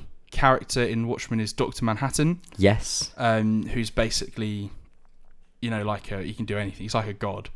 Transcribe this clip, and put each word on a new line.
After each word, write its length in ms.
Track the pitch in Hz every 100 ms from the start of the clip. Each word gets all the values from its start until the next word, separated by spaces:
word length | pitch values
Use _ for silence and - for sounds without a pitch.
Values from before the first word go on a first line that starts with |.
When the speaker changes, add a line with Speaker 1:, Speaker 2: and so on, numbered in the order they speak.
| - - -
Speaker 1:
character 520 | - 135 131 - 127
in 240 | 117 113 117
Watchmen 320 | - - 113
is 140 | 107
Doctor 320 | - 120 - 117
Manhattan. 560 | 107 135 139 151 175 - -
Speaker 2:
Yes. 540 | 98 107 - - - -
Speaker 1:
Um, 500 | 120 110 107 110 -
who's 220 | 117 110
basically, 800 | - 110 - - - 107 104 101 - - - - - - - - -
you 80 | 117
know, 140 | 107
like 280 | 104 101 -
a, 100 | 101
he 100 | 92
can 120 | 107 107
do 120 | 104
anything. 240 | 101 -
He's 140 | 110 120
like 120 | 107
a 60 |
god. 360 | 98 101 98 -